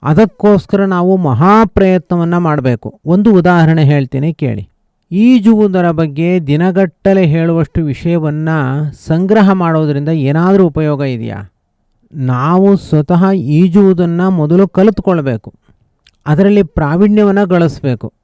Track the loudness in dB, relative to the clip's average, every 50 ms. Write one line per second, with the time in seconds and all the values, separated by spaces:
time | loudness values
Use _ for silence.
0 | -2 0 2 2 2 0 0 _ 0 2 2 2 0 -2 -2 -2 -2 0 -2 -2
1 | 0 0 0 0 0 -2 0 0 2 4 4 4 2 2 _ 0 0 2 0 0
2 | -2 _ -4 -2 -2 -2 -2 -2 -2 -2 -2 -2 -2 -2 -2 -4 -6 -12 -18 _
3 | _ -2 0 2 2 4 4 4 4 4 4 4 4 4 4 2 2 2 2 0
4 | -2 -4 -4 -4 -4 -4 -4 _ -6 -6 -6 -6 -10 -14 _ _ _ _ _ _
5 | _ _ -2 0 2 4 2 4 4 2 2 4 2 0 0 0 0 0 0 0
6 | -2 -4 -2 -4 -2 0 0 -2 -2 -2 -2 0 0 0 0 0 0 -2 _ _
7 | _ 0 2 2 2 0 0 0 -2 -2 0 -2 -2 -2 _ -4 -4 -4 -6 -6
8 | -4 -4 -2 -2 -2 -4 -4 -4 -4 -4 -2 -2 -2 -2 -4 -4 -6 -6 -8 -12
9 | -6 -4 -2 -2 0 2 2 2 4 2 2 0 0 -2 -2 -2 -2 -2 -2 -4
10 | -4 -4 -4 -2 -2 -2 -2 0 0 2 2 2 2 0 0 -2 -4 -2 -2 -4
11 | -4 -6 -6 -6 -8 -10 -10 -12 -14 -18 _ _ _ _ _ _ _ _ _ _
12 | _ _ -12 -8 -4 -4 -2 -2 -2 0 0 2 2 2 2 0 -2 -2 -2 -2
13 | 0 0 0 0 2 0 0 -2 -2 -2 0 2 0 2 4 4 4 4 2 2
14 | 0 -2 -2 -2 -2 -2 0 -2 0 0 2 2 2 0 _ 0 0 0 0 -2
15 | -2 -2 -2 -2 -2 -4 -4 -6 _ -14 _ _ _ _ _ _ _ _ _ _
16 | _ _ _ _ _ -2 0 2 2 2 4 2 0 0 _ -4 -4 -2 0 2
17 | 2 2 2 2 2 2 2 0 0 0 0 0 0 0 -2 -4 -6 -6 -6 -6
18 | -8 -14 _ _